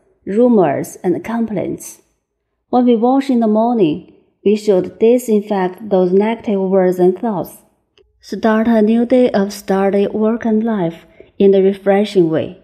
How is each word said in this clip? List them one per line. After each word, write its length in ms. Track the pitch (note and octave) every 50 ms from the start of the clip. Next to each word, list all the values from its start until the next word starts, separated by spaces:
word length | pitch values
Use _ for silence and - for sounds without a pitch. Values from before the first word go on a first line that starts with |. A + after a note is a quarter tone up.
| _ _ _ _ -
rumors, 720 | - F#3+ A3 B3 B3 A#3 G3+ E3+ D3 C3+ B2 E3+ - - -
and 220 | - F#3 E3 - -
complaints. 760 | - A3+ A#3 A3+ A3 G#3+ E3+ - - - - - - - _ _ _ _ _ _ _ _ _ _ _ _ _ _ -
When 160 | - B3 B3
we 100 | B3 A#3+
wash 340 | G#3+ A3+ B3 C4+ C#4 C4 C#4
in 120 | B3+ A#3
the 80 | A#3 G#3+
morning, 640 | G#3+ G#3+ A3+ A#3+ B3 A3+ F#3 D3+ D3+ F3 - - - _ _ _ _ _ -
we 100 | G3 G#3+
should 460 | G#3+ - G#3+ G3 F3+ F3+ F#3 - -
disinfect 880 | A3 A3+ B3 B3+ B3 - G#3+ G#3 G3+ - G#3 F#3+ F#3 F3+ F3+ - A3 G#3
those 220 | G3 F#3 F#3 F3+
negative 480 | F#3 G3 G#3 A3 A#3 A3+ - A#3+ G3+ F#3+
words 400 | F#3+ F#3 F#3+ F#3+ F3+ F#3 F3+ F3+
and 180 | F3+ F#3 F#3 F#3
thoughts. 380 | - A#3 G#3 E3 D3 - - - _ _ _ _ _ _ _ _ _ _ _ _
Start 480 | - - G#3+ G3 A#3 A3 A3 A3 A3+ A#3
a 120 | A#3 A3
new 240 | G#3+ G#3 A3+ A#3 A#3+
day 260 | A#3+ C4 B3+ B3 A#3+
of 220 | - G#3 G3 G3+
study, 540 | G3+ - - - F#3+ G3 G3 G3 F#3+ G3+ G3+
work, 380 | - - G#3+ G#3+ G#3+ A#3 A3+ -
and 180 | A#3 G#3+ G#3+
life 440 | A3 A#3 A3 G3+ E3+ E3 E3 - - _ _ - - _ _ -
in 160 | G3 G3 G3
a 80 | G3
refreshing 680 | F#3+ G3 G3+ G3 - G3 G3 G3+ G#3 G#3 - F#3+ E3+ D#3+
way. 320 | D#3+ C#3+ A2+ F#2 F2+ -